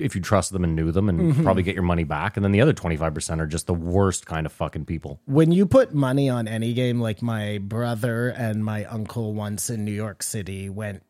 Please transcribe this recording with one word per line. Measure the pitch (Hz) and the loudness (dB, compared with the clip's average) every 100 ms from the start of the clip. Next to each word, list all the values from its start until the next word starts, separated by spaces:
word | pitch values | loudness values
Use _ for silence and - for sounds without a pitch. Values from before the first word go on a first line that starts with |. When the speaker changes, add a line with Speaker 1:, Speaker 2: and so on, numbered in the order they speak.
Speaker 1:
if | - 98 | -2 -2
you | |
trust | 85 101 - | 2 2 2
them | 95 | 0
and | 87 | 0
knew | 80 80 | 2 0
them | 82 104 | 2 2
and | 85 | 2
Speaker 2:
Mm-hmm. | 170 139 | 4 4
Speaker 1:
probably | 156 95 | 4 2
get | 92 95 | 2 0
your | |
money | 90 85 | 2 2
back. | 78 76 95 98 | 0 -2 -4 0
And | |
then | 101 | 2
the | 101 | 6
other | 147 | 4
twenty-five | - 85 78 80 | 4 -2 -2 -2
percent | 78 - 80 | -2 -4 -2
are | 78 | -2
just | 80 - | -2 -2
the | |
worst | 87 82 92 98 - - | -2 0 4 4 2 -4
kind | 80 80 | -4 -4
of | |
fucking | - 80 - 73 | -4 -6 -4 -6
people. | 160 - 139 - | -6 -8 -12 0
Speaker 2:
When | 139 160 | 4 6
you | 175 | 6
put | 196 262 254 | 6 6 4
money | 147 131 135 139 | 2 2 2 2
on | 123 110 | 0 -2
any | 110 113 | -2 0
game, | 120 127 120 | 0 0 0
like, | 113 104 | 0 -2
my | 120 110 104 104 | -2 -2 -4 -4
brother | 98 113 120 113 120 117 123 | -4 -4 -2 -2 -2 -2 -2
and | 117 117 107 | -2 -4 -2
my | 107 107 104 | -2 -4 -6
uncle | 113 104 123 110 | -8 -8 -6 -6
once | 107 104 104 - | -4 -4 -6 -6
in | 117 | -4
New | 104 | -4
York | 104 95 95 | -4 -6 -8
City | - 113 92 95 98 | -8 -6 -8 -8 -8
went, | 98 107 95 - | -8 -8 -10 -14